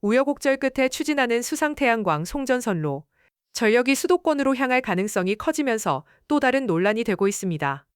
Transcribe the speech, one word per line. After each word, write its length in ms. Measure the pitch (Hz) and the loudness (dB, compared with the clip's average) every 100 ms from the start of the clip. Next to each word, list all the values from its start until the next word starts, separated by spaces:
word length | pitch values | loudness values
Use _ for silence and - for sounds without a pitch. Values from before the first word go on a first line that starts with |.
우여곡절 540 | 202 240 277 285 277 269 | 2 2 2 0 0 0
끝에 320 | 269 262 262 | 0 0 -2
추진하는 540 | - 302 294 247 233 | -2 -2 0 0 0
수상태양광 800 | 240 311 302 294 262 233 190 151 | -2 -2 -2 0 0 2 0 -2
송전선로. 800 | 170 285 262 254 240 180 151 139 - _ _ _ _ | -2 -6 -2 -2 0 -2 -2 -4 -10 _ _ _ _
전력이 420 | - 220 233 247 | -2 2 2 2
수도권으로 640 | 269 - 359 330 294 269 262 | 0 2 0 2 0 0 0
향할 240 | 269 254 | 2 0
가능성이 540 | 254 180 208 208 185 | 0 -2 -2 -2 -2
커지면서 720 | 208 - 311 277 220 202 147 - _ _ | -2 -2 -2 0 0 0 -2 -4 _ _
또 140 | 294 | 2
다른 240 | 262 262 | 2 0
논란이 400 | 254 165 196 220 | 0 0 2 0
되고 240 | 233 185 196 | -2 0 0
있습니다. 580 | 202 190 160 143 139 _ | 0 -4 -2 -4 -4 _